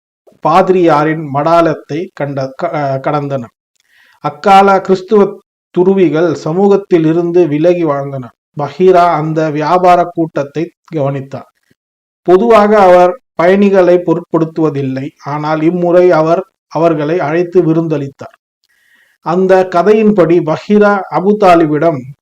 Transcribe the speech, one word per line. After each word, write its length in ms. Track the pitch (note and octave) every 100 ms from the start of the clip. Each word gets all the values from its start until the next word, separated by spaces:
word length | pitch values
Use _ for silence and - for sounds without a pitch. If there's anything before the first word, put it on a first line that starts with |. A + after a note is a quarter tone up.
| _ _ _ _ D3+
பாதிரியாரின் 840 | F3 F3+ F#3 E3 D3 D#3 D#3+ D3+
மடாலத்தை 720 | C3 D#3+ E3+ E3 D3 - D3+ G3
கண்ட-, 400 | - C#3+ C#3 - -
க-, 440 | E3+ D#3 C#3 C3+
கடந்தனர். 500 | D3+ D3 C#3+ C3+ A#2 _ _ _ _ _ _ _
அக்கால 640 | D3 - G#3 G3 G3 F#3+
கிறிஸ்துவ 580 | F#3+ F#3+ - G#3 G3 - _ _ _
துருவிகள் 640 | F3 F3+ F#3+ E3+ D3+ E3+
சமூகத்தில் 720 | C#3 D#3+ F3 G3+ G3 - F3 D#3
இருந்து 420 | E3 E3+ F3 D#3+
விலகி 360 | D3 E3+ F3
வாழ்ந்தனர். 500 | D#3+ C#3 C#3 C3+ A#2+ _ _ -
பஹீரா 500 | C#3 - F#3 F3+ F3
அந்த 380 | D3+ D#3+ D#3+ D#3
வியாபார 540 | D3 D3+ F3+ F3+ F3
கூட்டத்தை 640 | F3 - D#3+ D3+ C#3 D#3 E3+ _ _
கவனித்தார். 580 | D#3+ C#3 C#3 C3+ B2+ - _ _ _ _ _ _ _
பொதுவாக 600 | - F#3 A#3 A3 G#3 G#3+
அவர் 400 | F#3 F3+ F3+ - _
பயணிகளை 680 | - F3 G3 G3+ G3 F3 F3+
பொருட்படுத்துவதில்லை, 1040 | E3+ E3 E3+ E3 D#3+ D#3+ D#3 C#3 C3+ C3 C#3+ -
ஆனால் 360 | C#3+ D3+ D3+ D#3
இம்முறை 500 | D#3+ F3+ F3 F3 F3+
அவர் 320 | D#3 D#3+ F3 - _ _
அவர்களை 520 | D3+ E3 D3+ D3 F3+
அழைத்து 420 | D3 E3+ F3 F#3
விருந்தளித்தார். 800 | D#3+ E3 E3 D3 C#3 - - _ _ _ _ _ _ _ _ _
அந்த 480 | D#3 F3+ F#3+ F#3 F#3
கதையின்படி 720 | F3 F#3 A3 G#3+ G3+ D#3+ F3
பஹீரா 600 | D3+ D#3 - G#3 G3+ G3+ F3+
அபு 260 | D3 F#3+ G#3
தாலிபிடம், 600 | F#3+ E3+ D#3 D3 E3 C#3+ C3+ -